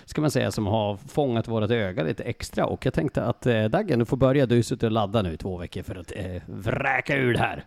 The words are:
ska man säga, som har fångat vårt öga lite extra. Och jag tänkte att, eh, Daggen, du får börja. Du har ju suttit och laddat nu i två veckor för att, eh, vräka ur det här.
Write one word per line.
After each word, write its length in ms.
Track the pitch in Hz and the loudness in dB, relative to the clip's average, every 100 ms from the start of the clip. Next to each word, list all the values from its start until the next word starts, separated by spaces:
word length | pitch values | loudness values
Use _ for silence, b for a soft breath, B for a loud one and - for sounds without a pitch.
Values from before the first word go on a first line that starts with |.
ska 160 | B - | B -2
man 100 | 151 | 0
säga, 200 | 127 110 | 0 0
som 160 | 113 101 | 0 0
har 300 | 110 104 101 | 0 0 -4
fångat 520 | - - 143 117 110 | -6 -2 0 0 -2
vårt 220 | 113 107 | 0 0
öga 320 | 120 95 101 | 0 0 -2
lite 220 | 160 - | -2 -2
extra. 420 | - - - 214 - | -6 -8 -6 -2 -2
Och 200 | - 135 | 0 -2
jag 80 | |
tänkte 300 | 165 156 143 | 0 -2 0
att, 220 | 117 - 127 | -2 0 2
eh, 180 | 113 | 4
Daggen, 340 | 107 180 214 117 | 4 2 2 2
du 60 | |
får 120 | 117 131 | 2 4
börja. 300 | 131 143 120 | 4 4 4
Du 80 | |
har 20 | 120 | 4
ju 60 | |
suttit 200 | 110 123 | 2 0
och 80 | 113 | 0
laddat 340 | 113 98 113 | 2 2 0
nu 80 | 92 | 0
i 40 | 78 | -2
två 200 | 98 90 | -6 -6
veckor 260 | 87 95 | -8 -10
för 140 | - 92 | -10 -12
att, 160 | 90 - | -12 -10
eh, 260 | 95 87 - | -8 -8 -10
vräka 720 | 104 95 120 135 135 143 139 | -8 -4 -2 0 -2 0 0
ur 160 | 127 | 2
det 60 | 117 | 2
här. 260 | 117 90 | 0 -4